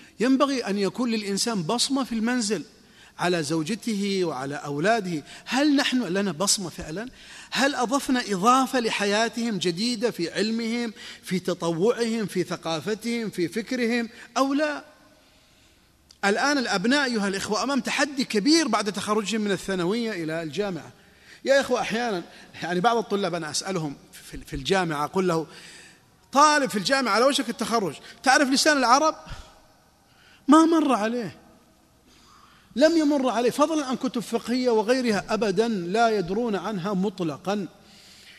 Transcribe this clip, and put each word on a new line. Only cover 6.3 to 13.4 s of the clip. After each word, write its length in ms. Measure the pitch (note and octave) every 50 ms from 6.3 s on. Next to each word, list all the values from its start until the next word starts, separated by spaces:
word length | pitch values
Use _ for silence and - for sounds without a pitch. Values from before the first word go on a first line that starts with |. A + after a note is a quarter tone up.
بصمة 360 | D3+ D3 G3 G3 - G#3+ F#3 D#3
فعلا؟ 400 | - - E3 D#3 D#3 F#3+ A3+ B3+ - - - - - - - -
هل 240 | - G3 B3+ C#4+ C#4+
أضفنا 480 | B3 B3 G3+ B3+ C#4 - - C4 B3 A3 G3
إضافة 520 | G3+ F3+ F#3 A#3+ B3+ C4+ C4 - - B3+
لحياتهم 760 | A#3 G#3+ - - G3+ G3+ G3+ G#3+ A3+ A3+ A3+ A#3+ A#3 A#3+ G#3+ F3
جديدة 520 | D3 F3+ E3+ E3+ A3 B3 B3 G#3 A#3+ A3+
في 220 | - - E3+ D3+
علمهم، 600 | - D#3+ G3+ A3 A3+ A3+ A#3 A3 A#3 A#3+ A#3+ A3+ G#3 - - - - -
في 160 | - - F#3 F3+
تطوعهم، 880 | F3+ F#3+ F3 - E3+ E3+ E3+ D#3 F#3 A#3 B3+ - A#3 A3+ A3+ A#3 G#3+
في 180 | E3+ - F#3 E3
ثقافتهم، 880 | - F3+ D3+ - E3 E3 D#3 B2 G3 A3 G3+ - A#3 A#3 A#3 A3+ G3
في 180 | - -